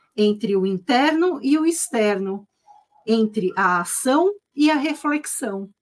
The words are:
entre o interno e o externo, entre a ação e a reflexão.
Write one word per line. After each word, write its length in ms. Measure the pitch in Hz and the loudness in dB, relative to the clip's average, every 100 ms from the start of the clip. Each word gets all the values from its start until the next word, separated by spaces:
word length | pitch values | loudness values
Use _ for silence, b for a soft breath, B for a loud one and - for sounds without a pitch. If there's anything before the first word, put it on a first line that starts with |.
| b - | b 0
entre 400 | 208 208 220 196 | 0 2 0 0
o 100 | 190 | 0
interno 760 | 185 - 247 294 320 359 285 | -2 0 2 2 2 0 0
e 160 | 247 311 | 0 2
o 80 | 320 | 2
externo, 840 | 339 - 233 214 196 196 196 - _ _ - _ _ - | -2 -2 0 0 0 -4 -8 -10 _ _ -20 _ _ -2
entre 480 | 226 214 214 180 - | 0 2 0 -4 0
a 260 | 190 180 | 0 0
ação 520 | 175 - 254 294 370 415 _ - | -2 -4 0 2 2 -2 _ 0
e 160 | 302 | 2
a 40 | 302 | 2
reflexão. 920 | 302 302 302 294 - - 240 196 196 _ | -2 -4 -4 -4 -4 -6 -6 -8 -10 _